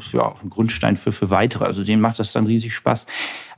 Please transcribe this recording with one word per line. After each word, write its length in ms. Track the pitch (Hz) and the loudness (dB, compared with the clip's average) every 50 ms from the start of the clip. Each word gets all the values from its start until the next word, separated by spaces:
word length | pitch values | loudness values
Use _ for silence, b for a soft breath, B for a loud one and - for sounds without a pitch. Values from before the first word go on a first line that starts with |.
| - - | -10 -2
ja, 120 | - 62 58 | 0 0 0
auch 200 | - - - 107 | 0 -2 -6 -12
ein 60 | - | -8
Grundstein 460 | - 110 110 113 - - 117 113 101 | -2 0 0 0 0 0 0 0 0
für, 160 | 95 - 113 | 0 0 -2
für 180 | 107 - 101 92 | -2 -2 0 2
weitere. 360 | 95 95 110 127 - 104 - | 4 4 4 2 0 -2 -2
Also 180 | 90 90 98 95 | -2 -2 -2 0
denen 180 | 104 107 110 | 2 4 4
macht 180 | 110 117 113 - | 4 4 2 0
das 140 | 104 - - | -4 -2 0
dann 120 | 120 110 | 0 2
riesig 300 | 107 117 113 113 117 - | 2 2 0 0 -2 -6
Spaß. 300 | - - 127 117 113 - B B B B B B B B B B | -2 0 0 0 0 -4 B B B B B B B B B B